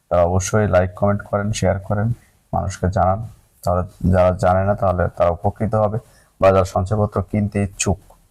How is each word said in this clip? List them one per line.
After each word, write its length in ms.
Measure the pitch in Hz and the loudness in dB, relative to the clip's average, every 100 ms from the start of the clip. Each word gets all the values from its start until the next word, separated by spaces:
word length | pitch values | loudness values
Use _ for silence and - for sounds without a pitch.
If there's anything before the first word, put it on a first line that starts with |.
| _ | _
তারা 140 | 87 | 2
অবশ্যই 460 | 87 92 92 110 104 | 2 2 0 0 2
লাইক, 220 | 92 92 | 2 2
কমেন্ট 280 | - 101 101 | 0 -2 -2
করেন, 300 | - 101 101 | -4 -4 -4
শেয়ার 260 | 110 92 95 | -2 -2 -2
করেন, 340 | - 104 110 120 _ _ _ | -2 -2 -2 -4 _ _ _
মানুষকে 340 | 87 87 92 90 | -6 -4 -4 -2
জানান। 280 | 92 90 98 117 - _ _ | 0 0 0 -6 -14 _ _
তাহলে 200 | - 90 90 - - | -4 -2 -4 -4 0
যারা 200 | 92 90 87 | 4 4 2
জানে 260 | 92 92 | 0 2
না, 100 | 98 | 0
তাহলে 340 | 101 98 90 90 - | 0 0 0 -2 0
তারা 140 | 87 | 0
উপকৃত 440 | 82 101 - 107 | 0 -4 -4 -4
হবে, 240 | 107 107 107 - _ _ _ | 0 -2 -2 -10 _ _ _
বা 80 | 95 | 4
যারা 160 | 95 | 4
সঞ্চয়পত্র 580 | 92 101 95 107 104 - | 2 -2 -2 -2 -2 -2
কিনতে 400 | 95 104 104 101 | -4 -2 -2 -2
ইচ্ছুক, 360 | 98 - - - - _ _ | -4 -4 -4 -4 -6 _ _